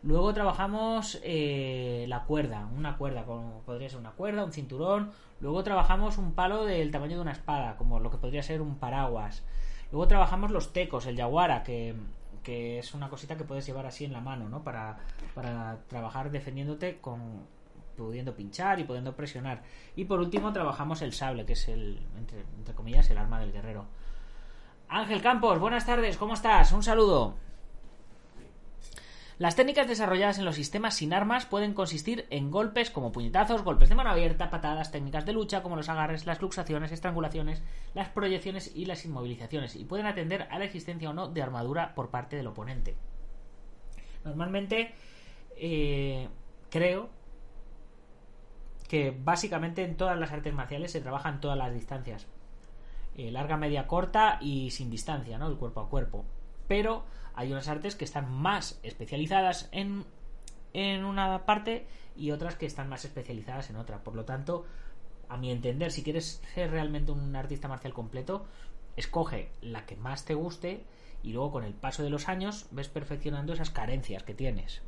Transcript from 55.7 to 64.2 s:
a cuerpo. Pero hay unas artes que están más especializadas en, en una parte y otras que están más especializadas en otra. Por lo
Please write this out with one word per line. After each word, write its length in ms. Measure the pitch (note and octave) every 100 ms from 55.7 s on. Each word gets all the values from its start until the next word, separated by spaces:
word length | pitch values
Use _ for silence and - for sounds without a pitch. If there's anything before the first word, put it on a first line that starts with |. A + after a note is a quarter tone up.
| -
a 80 | B2+
cuerpo. 340 | C#3 A#2+ A2+ - - - - -
Pero 380 | G3+ G#3+ A3+ - - -
hay 180 | - C3
unas 160 | C3+ D3
artes 280 | D3+ G3+ G3+
que 100 | -
están 260 | D3 C3
más 480 | C3 E3+ G3+ - -
especializadas 840 | A2+ - A2+ C#3+ D#3 F#3+ F#3 F3 -
en, 340 | - G3+ G3+ - - - - - - -
en 300 | - G3 G3 G3
una 400 | G3 F#3+ F#3+ -
parte 420 | G#3 G#3+ A3+ - - - -
y 160 | D3
otras 240 | D3 E3 -
que 100 | D#3+
están 240 | - C3+
más 160 | C3 -
especializadas 640 | - B2 A#2 G#2 C3+ C3+
en 60 | A2
otra. 280 | A2+ G2+
Por 120 | -
lo 100 | A#2+